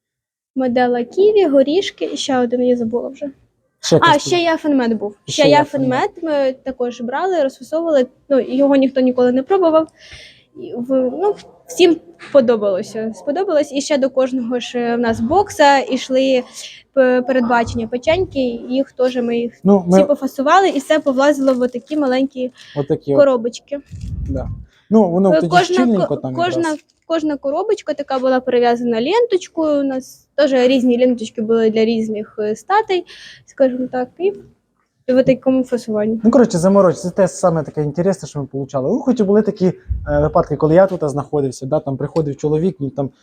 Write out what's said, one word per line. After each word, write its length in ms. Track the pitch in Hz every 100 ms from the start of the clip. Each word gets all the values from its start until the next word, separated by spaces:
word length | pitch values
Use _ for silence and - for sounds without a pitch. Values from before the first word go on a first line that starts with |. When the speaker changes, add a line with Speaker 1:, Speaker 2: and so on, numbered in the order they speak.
| _ _ _ _ _ 262
Speaker 1:
медела 480 | 254 247 247 240
ківі, 420 | 240 370 415 427 349
горішки, 640 | 277 277 339 403 - 320
і 40 | 285
ще 220 | - 254
один 220 | 240 247
я 140 | 247 247
забула 320 | 226 240 254
вже. 200 | 269 285 - _ _ _ _
Speaker 2:
Ще 160 | - 160
Speaker 1:
А, 60 | 339
Speaker 2:
якась 200 | 294 -
Speaker 1:
ще 100 | 349
яфенмед 540 | 339 320 302 269 233
був. 220 | 220 208 - -
Speaker 2:
І 60 |
Speaker 1:
Ще 100 | -
Speaker 2:
ще 80 | 285
Speaker 1:
яфенмед 380 | 294 285 277 262 254 403 349
Speaker 2:
яфенмед. 300 | 320 294 269
Speaker 1:
ми 60 | 262
також 380 | 269 262 240 233
брали, 420 | 233 277 370 349
розфасовували. 640 | 269 - 247 311 330 285 254 _ -
Ну, 100 | 269
його 360 | - 254 277 277
ніхто 260 | 262 262
ніколи 300 | 254 247 247
не 120 | 254
пробував. 440 | 269 381 330 311 320 _ - - - - _ -
І 120 | - 240
в-, 340 | 247 262 254 285
ну, 140 | 403 403 - _ -
всім 300 | - 349 320 - - -
подобалося. 800 | 285 240 226 202 190 214 226 220 220
Сподобалось. 560 | - 339 403 302 294
І 80 | 269
ще 160 | - 294
до 120 | 262
кожного 500 | 262 254 262 233 247
ж 360 | - 247 240 233
в 40 |
нас 200 | 233 226
бокса 580 | 233 349 392 - 285 277
йшли 640 | - 262 - 262 269 254 - - - - _
п-, 280 | 269 254 254
передбачення 680 | 247 254 233 240 233 240 226
печеньки, 520 | 247 320 349 381 277 247 233 247
їх 220 | 254 269
теж 240 | - 254 254
ми 200 | 233 233
їх 160 | 240 -
Speaker 2:
Ну, 220 | 190 202 175
Speaker 1:
всі 100 | 190
Speaker 2:
ми 60 | 190
Speaker 1:
пофасували, 640 | 285 269 - 269 359 381
і 100 | 285
все 200 | - 311
повлазило 540 | 285 254 277 277 269
в 80 | 254
отакі 360 | 247 247 - 302
маленькі 540 | 277 254 269 254 254 - - 147
Speaker 2:
Отакі 360 | 139 156 -
от. 60 | -
Speaker 1:
коробочки. 600 | 277 247 233 - - 285 - - - - -
Speaker 2:
Да. 200 | 131 - - - _ -
Ну, 200 | 220 185
воно 240 | 170 196
Speaker 1:
Е, 20 | 311
Speaker 2:
тоді 120 | 175
Speaker 1:
кожна 160 | 359
Speaker 2:
щільненько 440 | 359 359 247 202 160
Speaker 1:
ко-, 80 | 147
Speaker 2:
там 200 | 131 262
Speaker 1:
кожна, 260 | 359 339
Speaker 2:
якраз. 180 | 330 302 _ _ -
Speaker 1:
кожна 320 | 330 302 285
коробочка 560 | 277 311 427 403 -
така 260 | 294 277 269
була 200 | 262 254
перев'язана 600 | 254 247 240 240 240 220
ленточкою. 800 | 254 440 480 370 - - 311 285
У 20 |
нас 440 | 277 262 254 - _ -
теж 180 | 285
різні 460 | 262 247 269 247 240
ленточки 420 | 254 240 220 -
були 280 | 214 226 220
для 160 | 220 220
різних, 500 | 226 220 208 208 -
е, 160 | 214 220
статей, 500 | - 403 440 359 - - - - -
скажімо 420 | - 262 254 254
так. 160 | 254 247 -
І 160 | 381 392 - _ _ _ _ _ -
в 160 | 254
такому 400 | 262 254 262 262
фасуванні. 560 | 254 240 233 214 214 220
Speaker 2:
Ну, 80 | 220
коротше, 260 | 269 233 175
заморочь, 380 | 185 196 185 -
це 120 | 180
те 180 | 185 180
саме 360 | - 180 165
таке 200 | 139 -
інтересне, 460 | 147 147 185 185 143
що 100 | 147
ми 60 | 139
получали. 440 | 135 139 139 135
Ну, 100 | 226
хоч 200 | - 220
і 40 |
були 180 | 196 208
такі, 240 | 214 208 180
е, 540 | - - - - 147
випадки, 340 | 151 - 151 143
коли 200 | 151 165
я 120 | 190
тут 220 | 180 151
знаходився, 560 | 139 - 151 135 - 131
да, 140 | 151
там 180 | 139 131
приходив 400 | 143 165 147 135
чоловік, 440 | 151 156 185 -
він 80 | 139
там 200 | - 135 -